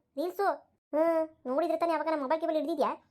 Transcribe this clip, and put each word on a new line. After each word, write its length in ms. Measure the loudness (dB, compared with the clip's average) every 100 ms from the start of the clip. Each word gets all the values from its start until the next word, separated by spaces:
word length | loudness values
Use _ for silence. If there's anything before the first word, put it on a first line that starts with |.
| _ -6
ರೀಲ್ಸು. 300 | -6 -2 -2 -2 -8 _ _
ಹ್ಮ್, 360 | 0 2 2 -2 -6 -4
ನೋಡಿದ್ರೆ 300 | -2 0 0
ತಾನೇ 160 | 0
ಅವಾಗ 160 | -2 -2
ನಮ್ಮ 120 | -2
ಮೊಬೈಲ್ 180 | -2 -2
ಕೇಬಲ್ 160 | 2 2
ಹಿಡ್ದಿದ್ಯಾ? 340 | 2 0 0 -2 _